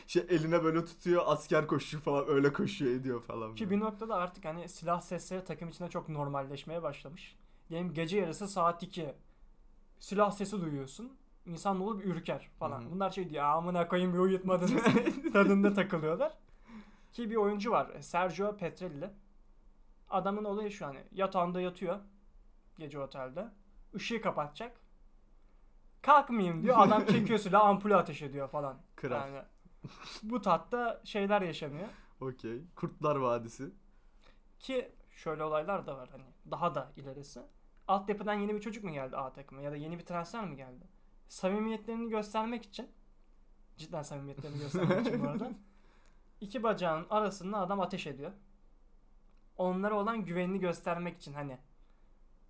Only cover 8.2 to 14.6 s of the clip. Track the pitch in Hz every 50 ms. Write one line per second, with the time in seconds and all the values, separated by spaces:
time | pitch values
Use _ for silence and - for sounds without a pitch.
8.2 | 185 165 156 - 208 190 - 190 170 170 170 170 180 175 - 180 165 143 - -
9.2 | - - - - - - - - - - - - - _ - - - - 202 196
10.2 | 208 202 202 - 202 185 208 208 170 160 147 139 135 135 - - 220 262 - -
11.2 | - - - - - 175 170 156 - 202 196 185 185 208 226 202 190 190 170 170
12.2 | 180 - 156 135 - - - - 165 151 143 135 117 170 165 190 196 190 185 196
13.2 | 185 165 151 147 143 147 151 165 170 175 180 175 170 170 185 180 180 185 175 180
14.2 | 185 190 190 185 185 185 185 175